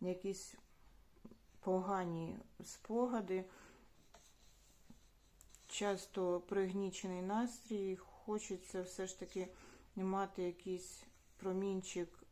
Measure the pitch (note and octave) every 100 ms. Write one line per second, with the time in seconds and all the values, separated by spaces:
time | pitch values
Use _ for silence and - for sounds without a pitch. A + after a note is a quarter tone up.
0 | F3+ F#3 G3 F#3+ - - - - - -
1 | - - - - - - - F#3 F#3 F#3+
2 | F3 E3 E3 F#3 - - - - - A3+
3 | B3 A#3 F#3 F#3 F#3 - - - - -
4 | - - - - - - - - - -
5 | - - - - - - - - G#3 F#3+
6 | - G3+ F3+ F3 F3 G3+ F#3+ G3 F#3+ -
7 | F#3+ F3+ F#3 G#3+ A#3+ - - G#3+ F#3+ F#3
8 | - - - G#3 - F#3 - F#3+ F3+ -
9 | F#3 - F#3 F#3+ F#3 - - - - -
10 | F#3+ G3 F#3+ F#3+ F3+ F3 F#3+ F3+ - -
11 | - - - - F#3+ F#3 G3 F#3+ F#3 F#3
12 | E3+ - -